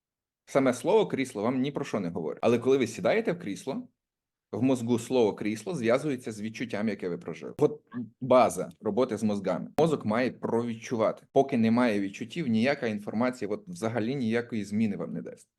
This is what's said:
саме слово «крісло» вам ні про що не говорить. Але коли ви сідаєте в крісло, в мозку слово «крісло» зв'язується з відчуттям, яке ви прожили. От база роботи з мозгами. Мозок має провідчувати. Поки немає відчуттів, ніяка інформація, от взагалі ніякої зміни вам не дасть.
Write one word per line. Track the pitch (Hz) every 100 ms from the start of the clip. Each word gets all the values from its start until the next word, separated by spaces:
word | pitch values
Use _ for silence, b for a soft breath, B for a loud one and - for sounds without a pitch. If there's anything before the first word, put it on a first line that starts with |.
| _ _ _ _
саме | - 139 135
слово | 123 160 214 190
«крісло» | 131 120 101
вам | 113 131
ні | 143
про | 143
що | - 113
не | 85
говорить. | 87 78 -
Але | 117 120
коли | 123 135
ви | 110
сідаєте | - 107 202 220
в | 170
крісло, | 101 92 - 226 254 _ _ _ _ _ _
в | 101
мозку | 131 123 117 117
слово | 117 127 107
«крісло» | 92 104 107 -
зв'язується | 165 110 131 151 127 120
з | 110
відчуттям, | 110 110 117 101 110
яке | 95 92
ви | 85
прожили. | 87 80 62 -
От | 147 151 _ 247 110 _
база | 131 127 104 87 80 -
роботи | 107 101 131 104
з |
мозгами. | 107 101 92 87 - -
Мозок | 165 131
має | 104 113 127
провідчувати. | - 110 113 120 113 - 117 98 - -
Поки | - - 120
немає | 113 117 123 104
відчуттів, | 98 - 113 175 135
ніяка | 110 131 143 117
інформація, | 104 110 107 127 127 101
от | 104 -
взагалі | 87 113 113 113
ніякої | 143 113 117 117 110
зміни | 101 107 110
вам | 87 80
не | 85
дасть. | - - _